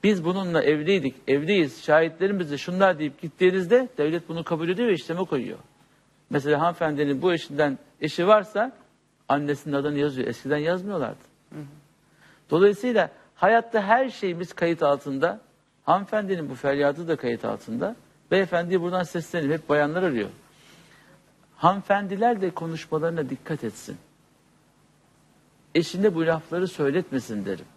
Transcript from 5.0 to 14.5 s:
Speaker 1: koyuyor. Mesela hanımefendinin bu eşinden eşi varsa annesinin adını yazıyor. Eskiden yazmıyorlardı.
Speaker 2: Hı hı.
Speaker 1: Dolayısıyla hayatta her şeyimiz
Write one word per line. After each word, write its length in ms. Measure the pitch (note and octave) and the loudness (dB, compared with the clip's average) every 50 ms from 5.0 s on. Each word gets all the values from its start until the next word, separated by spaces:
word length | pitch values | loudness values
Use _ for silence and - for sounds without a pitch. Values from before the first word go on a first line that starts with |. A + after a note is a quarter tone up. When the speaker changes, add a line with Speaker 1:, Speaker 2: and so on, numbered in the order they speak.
| - - E3 F3 F#3+ | -2 -6 -4 -4 -4
Speaker 1:
koyuyor. 320 | F3 D#3+ C3+ A2+ A2+ - - - _ _ _ _ _ _ _ _ _ _ _ _ _ | -2 -2 -4 -4 -6 -10 -12 -16 _ _ _ _ _ _ _ _ _ _ _ _ _
Mesela 300 | - D3 C3 D3 D3 C#3+ | -4 -2 2 2 2 2
hanımefendinin 600 | D#3+ F3 E3+ - E3+ D#3 D3+ C#3+ D3 C#3+ C#3 C3 | 2 0 0 0 -2 -2 0 0 0 0 0 0
bu 120 | D3+ F#3 F3 | 2 2 0
eşinden 440 | D#3+ - - D3 C#3+ D3+ C#3+ C3+ - - _ _ _ | 0 -2 -6 0 0 0 0 0 -4 -10 _ _ _
eşi 260 | - D#3 - - F3 | -8 -6 -2 0 4
varsa 440 | F#3+ G#3+ G#3+ G3 G#3 - G3+ A3+ C4+ - - - _ _ _ _ _ _ _ _ - | 6 6 4 4 0 -2 -2 -2 -2 -4 -14 -20 _ _ _ _ _ _ _ _ -2
annesinin 440 | C#3 C#3+ D3 C#3+ D3 C#3 - D3+ C#3+ | 0 0 0 -2 -4 -4 -4 -4 -4
adını 240 | C#3 C#3 D3 D3 C#3+ | -2 -2 -2 0 0
yazıyor. 280 | C#3+ D3 C3+ C3 A#2+ | 0 0 0 -2 -4
Eskiden 300 | - A#2+ - - C3+ D3 | -4 -6 -6 -4 -2 -2
yazmıyorlardı. 640 | D3 D3 D#3+ F3 F#3 F3+ G3+ G3+ E3+ C3 A2 - - - _ _ _ _ _ - | 0 0 -2 -2 -2 -4 -6 -4 -4 -4 -4 -6 -10 -18 _ _ _ _ _ -16
Speaker 2:
Hı 20 | D3+ | -16
hı. 40 | D3 C#3 D3 - _ _ _ _ _ _ _ _ _ - - _ _ _ | -16 -16 -18 -20 _ _ _ _ _ _ _ _ _ -20 -20 _ _ _
Speaker 1:
Dolayısıyla 600 | - E3 F#3+ G3+ G#3 G3+ - B3+ A#3+ G#3+ F3 - - - - _ _ | 2 6 6 6 4 4 -2 0 2 2 0 0 -4 -18 -20 _ _
hayatta 460 | - - F#3+ A3+ A#3 A3+ A#3 - A3 G3 | 2 4 6 6 4 2 2 -2 -2 2
her 260 | G3 A3 B3 C4+ B3+ | 4 2 2 2 -2
şeyimiz 440 | - - - F#3+ F3 E3 F3+ E3 | -4 -4 -4 -4 -4 -4 -8 -10